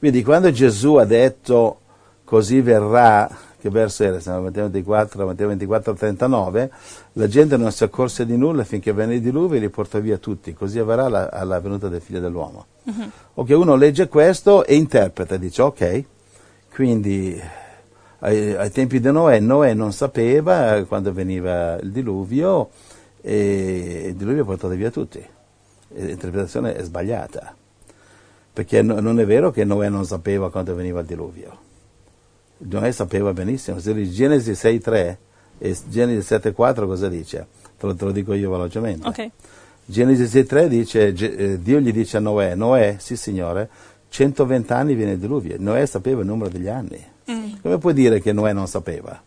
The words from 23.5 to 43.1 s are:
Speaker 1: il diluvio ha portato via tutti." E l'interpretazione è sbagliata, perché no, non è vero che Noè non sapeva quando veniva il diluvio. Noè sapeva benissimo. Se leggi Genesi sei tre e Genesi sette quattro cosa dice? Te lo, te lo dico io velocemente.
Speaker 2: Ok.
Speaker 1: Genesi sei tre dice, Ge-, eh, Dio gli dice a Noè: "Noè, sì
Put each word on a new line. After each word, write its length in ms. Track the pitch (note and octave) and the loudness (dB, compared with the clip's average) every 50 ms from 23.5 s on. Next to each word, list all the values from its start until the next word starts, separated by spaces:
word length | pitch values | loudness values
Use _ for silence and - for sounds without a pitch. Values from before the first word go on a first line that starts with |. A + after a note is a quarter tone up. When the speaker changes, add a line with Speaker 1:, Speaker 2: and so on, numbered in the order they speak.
| G2+ G2 F#2+ F#2+ F#2 F2+ F2 F2 F2 E2 D#2+ F#2 | 0 -2 -2 -4 -4 -6 -6 -8 -10 -8 -8 -10
Speaker 1:
il 60 | F2+ | -8
diluvio 280 | F#2+ G2 G#2 C3 D3+ C#3 | -8 -6 -4 -2 -2 -2
ha 40 | |
portato 280 | G2 F#2+ F#2 - F#2+ F#2 | -4 -4 -6 -6 -6 -6
via 160 | F2+ G2+ A#2 | -4 -4 -4
tutti." 280 | A#2+ - - - - - - - _ _ _ _ _ _ _ _ _ _ _ _ | -4 -6 -8 -8 -10 -18 -20 -20 _ _ _ _ _ _ _ _ _ _ _ _
E 140 | - - F#2+ | -16 -12 -10
l'interpretazione 680 | E2+ D#2+ F#2 - F2+ F2 G2 G2 E2+ - - - A#2 - | -10 -10 -10 -10 -8 -6 -6 -6 -6 -6 -6 -4 -4 -6
è 60 | - - | -6 -10
sbagliata, 720 | F2 E2 F2 F2 F#2+ E2+ - - - - - - - - _ _ _ _ _ _ _ - _ _ _ _ _ _ _ _ _ _ _ _ | -10 -8 -8 -6 -6 -6 -6 -8 -10 -12 -16 -16 -16 -20 _ _ _ _ _ _ _ -20 _ _ _ _ _ _ _ _ _ _ _ _
perché 300 | - G#2 - - A2 G#2+ | -10 -8 2 2 4 4
no, 180 | A2 A2+ G#2 | 4 0 -2
non 180 | G#2 A2+ A#2 A#2 | -2 0 0 0
è 40 | A2+ | 2
vero 260 | G2+ G#2+ B2 D#3+ F#3 | 4 4 4 2 2
che 140 | C3 - G#2+ | 0 0 0
Noè 240 | G2+ G2+ G2+ G#2 G2+ | 0 0 0 -2 -2
non 160 | G2+ G2 F#2+ | -2 -4 -6
sapeva 460 | F2 G#2 F2+ E2 G#2 G2 G2 G2 F2+ | -6 -8 -8 -4 -4 -4 -2 -4 -4
quando 240 | - F#2+ F#2 F2+ F2+ | -6 -6 -6 -6 -6
veniva 260 | F2 F2+ F2+ F2 F2 | -6 -6 -6 -6 -8
il 60 | E2+ | -8
diluvio. 520 | D#2+ E2+ D#2+ E2 - - F2 - - - - _ _ _ _ _ _ _ _ _ _ _ _ _ _ _ _ _ _ _ _ | -8 -10 -12 -12 -14 -14 -18 -20 -20 -20 -20 _ _ _ _ _ _ _ _ _ _ _ _ _ _ _ _ _ _ _ _
Noè 320 | - G#2+ F2+ G#2 G2+ A#2+ | -14 -8 -6 -2 -2 -2
sapeva 420 | B2 - G#2 F2+ - G2 G2+ G2+ F#2 | -2 -4 -6 -4 -2 -2 -2 -2 -2
benissimo. 460 | F2 F#2 F#2+ B2+ C3+ - - F2+ F2 | -4 -4 -4 -4 -6 -6 -10 -10 -8
Se 140 | D#2+ G2+ G#2+ | -4 -4 -4
leggi 180 | G#2+ G#2 F#2 | -4 -4 -6
Genesi 440 | F2 G2 B2+ C#3 D3+ C#3+ A#2 A2+ G#2 | -2 0 2 2 2 2 0 -2 -6
sei 260 | F#2 - A2+ A2+ A#2 | 0 2 2 2 2
tre 380 | A2 - A2 G#2+ F2+ E2+ F2+ - _ _ _ _ _ _ _ - | 0 0 0 0 0 0 -4 -10 _ _ _ _ _ _ _ -8
e 180 | - F#2+ F#2 - - - | -6 -6 -6 -6 -8 -6
Genesi 340 | - A2+ A#2+ A#2+ A#2+ A2 F#2 | -2 0 0 2 0 -2 -2
sette 260 | - - A2 - A2 G2 | 0 -2 0 0 -2 0
quattro 340 | - A#2 B2+ C3+ A#2+ G#2+ | 2 2 2 2 0 -2
cosa 220 | F#2+ F#2+ F2+ F#2+ G2 | -4 -2 -4 -4 -4
dice? 380 | F2 E2+ D#2+ - - - E2 - _ _ _ - _ _ | -4 -6 -10 -10 -12 -14 -14 -14 _ _ _ -20 _ _
Te 80 | - | -6
lo, 80 | G2 F#2+ | -6 -4
te 100 | E2+ G2+ | -4 -4
lo 60 | G2 | -4
dico 220 | G2 G2+ G2 G2+ G#2 | -4 -4 -4 -2 -2
io 160 | G2+ G2+ F#2+ | -2 -2 -2
velocemente. 560 | F#2 F2+ F2+ F2 E2+ A2+ A2+ A2+ F#2+ D#2+ D#2+ | -2 -4 -4 -4 -6 -6 -6 -6 -6 -6 -6
Speaker 2:
Ok. 240 | - A3+ - A3+ - _ _ _ - - - - _ _ _ _ | -8 -8 -8 -10 -12 _ _ _ -20 -20 -20 -20 _ _ _ _
Speaker 1:
Genesi 420 | - G2 G#2 B2 B2+ C3+ B2 B2 | -8 0 2 4 4 4 4 2
sei 180 | A#2 G#2 C3+ C3 | 2 4 4 4
tre 240 | C3+ - C#3+ E3 E3+ | 4 4 2 4 4
dice, 440 | B2+ A#2 A#2 A2 - A2+ G#2+ G2+ F#2+ | 2 0 0 0 2 2 4 4 2
Ge-, 220 | E2+ G2+ A2 - | 0 -4 -6 -4
eh, 280 | - G2 G2 G2 F#2 F2 | -2 -2 -2 -2 -4 0
Dio 160 | G2+ C3 D3 | 2 2 4
gli 120 | C#3+ A#2+ A2 | 4 2 2
dice 240 | A2 A2 - - | 0 -2 -2 -2
a 40 | G#2+ | -2
Noè: 340 | G#2 G#2+ G#2 G#2 G2 F#2 F2 | -2 0 0 0 0 0 0
"Noè, 420 | F#2+ G#2+ A#2 C3 C3 A2+ G2+ G2+ G2 | 0 2 2 4 4 4 2 0 -4
sì 180 | - - | -8 -12